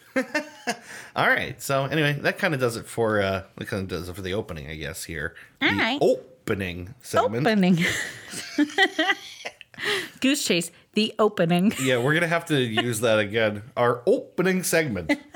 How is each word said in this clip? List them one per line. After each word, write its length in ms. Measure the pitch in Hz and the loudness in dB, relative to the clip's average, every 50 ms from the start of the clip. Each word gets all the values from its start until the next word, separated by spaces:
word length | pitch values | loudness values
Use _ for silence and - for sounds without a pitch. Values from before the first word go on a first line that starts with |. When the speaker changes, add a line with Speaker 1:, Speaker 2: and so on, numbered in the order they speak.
| _ - - | _ -6 -4
Speaker 1:
<laughs> 40 | 262 254 - - 302 294 - - - - 254 - - - - - - - - - | -4 -4 -2 -4 -6 -6 -6 -10 -10 -8 -6 -8 -6 -8 -18 -16 -16 -16 -8 -2
All 140 | - 160 233 | 0 2 2
right. 320 | 262 - 82 67 - - - | 2 0 -2 -6 -8 -8 -6
So 220 | - 139 135 139 | -2 -2 -2 -2
anyway, 300 | 131 - 160 147 147 147 147 - | 0 0 0 2 2 0 0 -2
that 140 | 175 196 - | -2 -2 0
kinda 180 | 202 180 151 | 0 0 0
does 200 | 131 127 117 117 | 2 0 0 0
it 80 | 107 - | -2 -8
for, 360 | - - - 113 110 107 104 98 | -6 -2 0 0 2 2 2 2
uh, 220 | 98 95 92 95 - _ | 2 0 -2 -4 -8 _
that 120 | - 110 - | -12 -8 -6
kinda 160 | 110 98 95 | -4 -4 -4
does 220 | 90 92 82 87 90 | -4 -4 -6 -6 -8
it 80 | 85 | -8
for 60 | 101 92 | -8 -6
the 120 | 90 92 | -4 -4
opening, 340 | 110 - - 87 78 69 76 | -4 -4 -6 -8 -12 -10 -10
I 60 | 80 | -10
guess, 300 | 78 76 71 78 - - | -10 -8 -10 -10 -10 -10
here. 320 | - 82 76 76 82 - - - - _ - - | -10 -8 -6 -6 -8 -8 -12 -20 -20 _ -4 -2
Speaker 2:
All 80 | 339 | -2
Speaker 1:
The 60 | - | 0
Speaker 2:
right. 220 | - - 226 262 - | 0 -2 -2 0 2
Speaker 1:
opening 920 | 156 208 359 - - - - _ _ - 107 98 95 90 87 90 87 95 - _ | 2 2 2 0 -4 -12 -20 _ _ -4 -4 -2 -4 -6 -6 -8 -10 -14 -14 _
segment. 460 | - - - - 427 508 110 120 - | -10 -4 -2 0 0 0 0 0 2
Speaker 2:
Opening. 320 | 240 220 202 185 180 190 160 175 - - - - - - - - - - - - - - | 2 4 4 6 6 6 4 4 0 -2 -2 -4 -8 -10 -14 -16 -14 -12 -12 -12 -4 0
<laughs> 100 | - 294 294 - 392 381 381 - - 330 381 392 403 - - - - - - - - - _ - - - 415 415 269 - - - - | 0 0 0 2 2 0 2 2 0 -2 -2 -2 -4 -6 -16 -16 -14 -14 -14 -14 -16 -20 _ -14 -8 -4 -2 -2 -2 -4 -6 -6 0
Goose 240 | - 262 294 294 - | 2 2 2 2 2
Chase, 260 | - 196 170 180 - - - _ _ - | 2 2 0 0 -2 -8 -18 _ _ 0
the 220 | 208 220 - - - | 0 0 0 2 2
opening. 540 | 214 208 208 - 175 165 175 175 185 226 - - 135 | 2 2 2 2 2 4 4 4 4 2 2 2 2
Speaker 1:
Yeah, 160 | 131 127 120 | 2 2 4
we're 140 | 120 143 156 | 4 4 2
gonna 120 | 170 175 | 2 2
have 180 | 160 170 170 - | 2 0 -2 0
to 140 | - 151 135 | 2 2 2
use 400 | 127 113 110 113 117 123 117 107 | 2 2 0 0 0 0 0 2
that 180 | 123 117 110 107 | 2 4 4 4
again. 440 | 104 98 104 117 113 107 107 101 107 - - | 4 2 2 2 2 2 0 -2 -8 -6 0
Our 260 | - 120 120 - - - | 2 4 4 2 2 2
opening 560 | 185 - - - - - - 175 190 185 185 - | 2 2 2 0 -4 -2 0 0 2 2 0 0
segment. 500 | - 180 165 160 139 104 90 82 - 285 - - - - | 0 2 2 2 0 -2 -4 -2 -2 -2 -4 -4 -10 -20